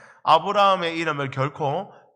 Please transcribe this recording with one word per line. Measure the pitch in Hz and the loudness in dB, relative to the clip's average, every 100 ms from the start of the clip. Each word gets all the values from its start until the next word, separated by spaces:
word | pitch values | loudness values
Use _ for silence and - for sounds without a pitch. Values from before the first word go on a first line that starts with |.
| - _ | -20 _
아브라함의 | - 160 180 202 196 185 170 165 | 2 2 2 2 4 2 -2 -4
이름을 | 165 147 135 | -4 -4 -4
결코 | 135 139 - 147 156 202 - _ | -4 -4 -4 -4 -4 -8 -16 _